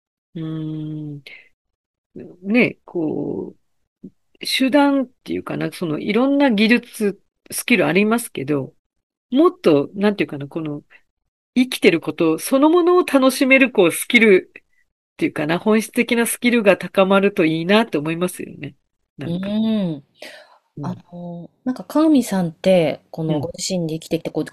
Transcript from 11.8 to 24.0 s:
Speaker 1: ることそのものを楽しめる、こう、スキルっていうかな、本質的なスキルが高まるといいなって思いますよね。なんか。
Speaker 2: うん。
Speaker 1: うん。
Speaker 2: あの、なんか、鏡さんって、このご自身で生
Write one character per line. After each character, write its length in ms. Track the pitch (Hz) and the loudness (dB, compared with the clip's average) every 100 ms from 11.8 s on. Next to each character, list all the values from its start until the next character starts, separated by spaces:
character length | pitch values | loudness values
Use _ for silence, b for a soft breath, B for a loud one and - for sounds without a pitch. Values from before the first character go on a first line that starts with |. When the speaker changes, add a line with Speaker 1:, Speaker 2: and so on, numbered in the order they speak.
| - | 2
Speaker 1:
る 100 | 165 | 2
こ 120 | - | -2
と 260 | 151 165 160 | -2 0 0
そ 180 | - 262 | -2 2
の 120 | 311 | 4
も 120 | 349 | 4
の 140 | 339 359 | 4 2
を 80 | |
楽 260 | 349 269 262 | 2 2 2
し 160 | 262 262 | 2 4
め 100 | 269 | 4
る、 140 | 262 | 4
こ 140 | - | 4
う、 80 | 170 | 2
ス 120 | - - | 0 -2
キ 120 | 233 | 4
ル 320 | 220 185 - - | 6 4 2 -14
っ 60 | _ _ _ _ _ - | _ _ _ _ _ -6
て 100 | 151 | -4
い 20 | |
う 40 | |
か 140 | - 151 | -4 -4
な、 140 | 170 | -2
本 200 | 214 214 | 2 0
質 120 | 208 | 0
的 240 | - 240 233 | -2 0 0
な 100 | 233 | -2
ス 120 | - | -2
キ 120 | 240 | 0
ル 140 | 233 | 2
が 120 | 202 180 | 4 2
高 300 | 180 - 190 | 0 0 2
ま 140 | 196 | 2
る 120 | 196 | 2
と 120 | 202 | 0
い 160 | 160 160 | 0 0
い 60 | 170 | 2
な 160 | 208 | 2
っ 40 | 214 | 2
て 120 | 151 | -2
思 120 | 151 | -4
い 60 | 165 | -4
ま 120 | 180 | -4
す 140 | - | -6
よ 100 | - - | -14 -14
ね。 180 | 139 - _ _ _ - | -16 -18 _ _ _ -12
な 120 | 165 | -8
ん 120 | 175 | -6
か。 80 | 196 | -4
Speaker 2:
う 40 | |
ん。 120 | 214 | -2
Speaker 1:
う 260 | 220 220 180 143 | -2 0 -2 -6
ん。 60 | - B B B B B _ - | -12 B B B B B _ -12
Speaker 2:
あ 140 | 139 - _ | -10 -10 _
の、 380 | 175 175 170 - _ | -14 -12 -14 -16 _
な 80 | 254 | -8
ん 20 | |
か、 80 | 254 | -8
鏡 400 | - 294 320 277 | -4 0 4 4
さ 180 | 240 190 | 2 -2
ん 100 | 170 | -2
っ 20 | |
て、 480 | - 190 185 151 - _ | 0 2 4 2 -2 _
こ 140 | - | -8
の 160 | 160 151 | -4 -2
ご 100 | 165 - | -4 -8
自 200 | - 185 | -6 -4
身 100 | 160 | -4
で 60 | |
生 120 | 160 | -6